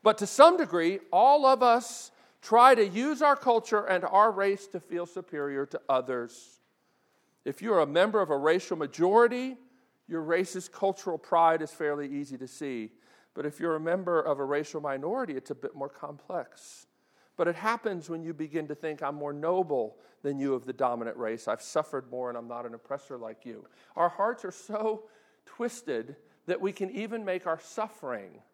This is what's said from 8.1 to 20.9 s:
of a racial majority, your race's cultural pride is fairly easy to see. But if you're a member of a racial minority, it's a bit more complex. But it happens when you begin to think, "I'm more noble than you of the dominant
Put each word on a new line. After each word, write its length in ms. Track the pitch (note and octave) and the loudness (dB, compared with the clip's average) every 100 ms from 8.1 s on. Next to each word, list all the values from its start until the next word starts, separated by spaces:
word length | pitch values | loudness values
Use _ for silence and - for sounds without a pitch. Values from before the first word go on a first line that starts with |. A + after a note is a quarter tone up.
| G#3+ | 2
of 80 | F3 | 0
a 60 | C#3 | 2
racial 420 | D3+ F3 - E3+ | 2 2 0 -6
majority, 800 | C#3+ D#3 F3 G#3+ A#3+ B3 C4 B3+ _ _ _ _ - | -6 0 4 6 6 2 -6 -10 _ _ _ _ -10
your 140 | E3 | -8
race's 460 | D#3 E3+ F#3 F#3 - | -2 0 0 -6 -12
cultural 500 | - G3 F#3+ - D#3+ | -4 -2 -2 -6 -8
pride 420 | - E3+ E3 E3 | 0 4 6 4
is 100 | D#3 | -2
fairly 380 | - D3+ D3 C#3+ | -4 -4 -4 -6
easy 300 | C#3+ C#3 B2+ | -8 -8 -10
to 100 | B2+ | -12
see. 440 | - C#3+ A#2+ A2 _ _ _ _ | -10 -8 -6 -8 _ _ _ _
But 120 | - D3 | -8 -8
if 140 | D3 | -4
you're 160 | E3 D#3+ | -4 -2
a 40 | |
member 400 | D#3+ F#3 F3+ E3+ | -2 -2 0 0
of 180 | D3+ C#3 | 0 -2
a 60 | |
racial 360 | C#3 C#3+ D3 D#3+ | -2 -2 -4 -6
minority, 560 | D3 C3+ D3+ B3 A#3 C3 | -6 -4 -4 -4 -4 -8
it's 140 | - | -8
a 40 | |
bit 200 | - C#3 | -10 -10
more 160 | C#3+ C#3 | -8 -12
complex. 960 | - D3 D3 - F3+ B2 - - - _ _ _ _ _ - | -10 -14 -14 -8 -8 -8 -14 -20 -20 _ _ _ _ _ -2
But 100 | E3+ | -2
it 100 | E3 | 0
happens 520 | G#3+ A#3 A3 F3+ D#3 | -2 -2 -4 -6 -8
when 140 | E3 | -10
you 100 | D#3+ | -8
begin 360 | D3+ D#3 D#3 D3+ | -10 -6 -6 -6
to 60 | |
think, 280 | D3+ D#3+ D3 | -8 -8 -6
"I'm 120 | C#3+ | -6
more 180 | D3 D3 | -6 -8
noble 680 | D3 D#3+ F#3 E3+ C#3 G#2+ - _ _ | -4 0 0 0 0 -2 -8 _ _
than 160 | C#3+ C#3 | -6 -2
you 160 | C#3 | -2
of 100 | B2+ | -2
the 80 | A#2 | -4
dominant 440 | A#2 B2+ | -2 -2